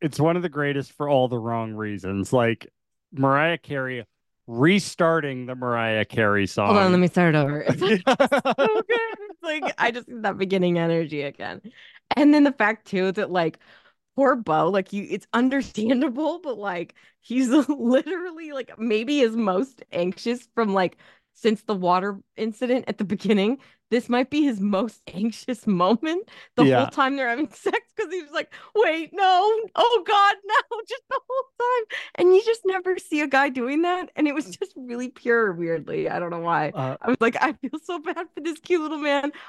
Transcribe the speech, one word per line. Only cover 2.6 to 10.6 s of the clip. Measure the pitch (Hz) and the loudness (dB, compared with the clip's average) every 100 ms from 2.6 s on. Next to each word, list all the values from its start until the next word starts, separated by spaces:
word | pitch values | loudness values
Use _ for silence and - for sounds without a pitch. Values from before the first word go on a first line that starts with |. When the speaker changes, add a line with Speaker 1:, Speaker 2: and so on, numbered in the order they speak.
| - _ _ _ _ | -8 _ _ _ _
Speaker 1:
Mariah | 139 135 139 160 165 | -2 2 2 0 -2
Carey | - 143 131 123 107 _ _ _ - | -6 -8 -6 -8 -12 _ _ _ -10
restarting | 117 156 202 - - 165 165 147 131 127 | 2 4 4 0 0 2 2 -2 -8 -10
the | 127 | -6
Mariah | 123 117 113 110 | -2 0 0 0
Carey | 104 120 107 101 95 | 0 2 2 2 0
song. | - 104 | 0 4
Speaker 2:
Hold | 202 | 4
on, | 190 | 6
let | 180 | 4
me | 180 | 4
start | - 175 | 4 4
over. | 156 143 147 - | 4 2 -2 -2
It's | - | 0
like, | 330 202 269 | 2 2 2
Speaker 1:
<laughs> | 247 262 277 269 - | 2 2 2 0 0
Speaker 2:
so | - 427 427 | 0 0 0
good. | 466 453 415 415 | -2 -2 -8 -16
It's | 330 | -12
like, | 330 311 - - | -8 -6 -6 -2
I | 240 | -2
just, | 240 - 240 | -2 -10 -8
that | 214 190 | -6 -4
beginning | 190 190 | -2 2